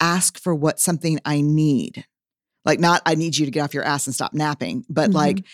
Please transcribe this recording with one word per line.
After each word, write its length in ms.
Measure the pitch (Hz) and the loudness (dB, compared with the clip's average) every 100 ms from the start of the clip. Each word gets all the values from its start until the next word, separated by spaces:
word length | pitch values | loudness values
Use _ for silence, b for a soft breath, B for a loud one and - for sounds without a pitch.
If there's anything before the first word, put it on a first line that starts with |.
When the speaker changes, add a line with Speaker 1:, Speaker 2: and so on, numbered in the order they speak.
Speaker 1:
ask 380 | 165 180 - - | 0 0 -2 -4
for 160 | 185 | -4
what 240 | 156 156 - | 0 0 0
something 400 | - 139 170 156 | -2 -2 -2 -2
I 160 | 147 147 | -2 0
need. 680 | 147 156 151 127 - - - _ _ _ _ _ | 2 2 2 2 -2 -10 -20 _ _ _ _ _
Like, 140 | - 156 | 0 2
not, 240 | 170 175 170 | 4 4 2
"I 80 | 160 | 0
need 200 | 165 139 | 0 0
you 100 | 139 | -2
to 40 | |
get 120 | 151 | -2
off 120 | 143 | -4
your 80 | 143 | -2
ass 220 | - 143 135 | -2 -2 -4
and 80 | |
stop 180 | 123 - | -6 -4
napping," 500 | 147 151 147 85 127 - | -2 -2 -2 -6 -6 -4
but 200 | 156 202 | 0 2
Speaker 2:
Mm-hmm. 60 | 160 | 4
Speaker 1:
like, 280 | 151 190 - | 2 0 -6